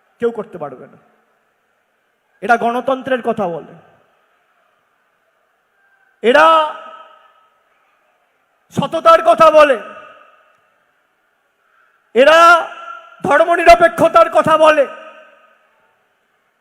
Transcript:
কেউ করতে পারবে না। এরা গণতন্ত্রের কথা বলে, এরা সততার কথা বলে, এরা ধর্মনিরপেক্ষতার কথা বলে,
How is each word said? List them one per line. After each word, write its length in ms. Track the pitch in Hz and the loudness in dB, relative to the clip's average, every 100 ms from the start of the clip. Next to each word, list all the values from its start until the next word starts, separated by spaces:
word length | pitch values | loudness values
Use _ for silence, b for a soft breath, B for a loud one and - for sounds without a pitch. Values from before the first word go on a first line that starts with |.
| _ _ | _ _
কেউ 100 | 233 | -8
করতে 280 | 226 202 180 | -8 -16 -16
পারবে 280 | 147 127 135 | -16 -18 -20
না। 120 | _ _ _ _ _ _ _ _ _ _ _ _ _ _ _ | _ _ _ _ _ _ _ _ _ _ _ _ _ _ _
এরা 140 | 196 233 | -6 -4
গণতন্ত্রের 680 | 226 247 247 262 247 254 | -4 -6 -6 -8 -6 -8
কথা 240 | 233 220 190 | -6 -6 -8
বলে, 260 | 160 - 170 _ _ _ _ _ _ _ _ _ _ _ _ _ _ _ _ _ _ _ _ _ _ _ _ | -10 -16 -20 _ _ _ _ _ _ _ _ _ _ _ _ _ _ _ _ _ _ _ _ _ _ _ _
এরা 240 | 214 285 320 320 302 - - - - _ _ _ _ _ _ _ _ _ _ _ _ _ _ _ _ | 0 2 2 2 -2 -10 -20 -20 -20 _ _ _ _ _ _ _ _ _ _ _ _ _ _ _ _
সততার 460 | - 277 320 320 330 | -10 -8 -2 2 2
কথা 260 | 330 330 320 | 2 2 4
বলে, 280 | 311 294 233 - - - - _ _ _ _ _ _ _ _ _ _ _ _ _ _ _ _ _ _ _ | 4 2 0 -8 -20 -20 -20 _ _ _ _ _ _ _ _ _ _ _ _ _ _ _ _ _ _ _
এরা 240 | 220 277 320 339 339 - - - - - _ | 0 2 4 4 4 0 -14 -20 -20 -20 _
ধর্মনিরপেক্ষতার 1040 | 370 285 330 339 339 339 339 339 320 330 330 | -4 -2 0 0 4 4 2 0 0 2 2
কথা 240 | 330 302 311 | 0 0 2
বলে, 280 | 311 302 262 - - - _ _ _ _ _ _ _ _ _ _ _ _ _ _ | 2 2 -4 -8 -20 -20 _ _ _ _ _ _ _ _ _ _ _ _ _ _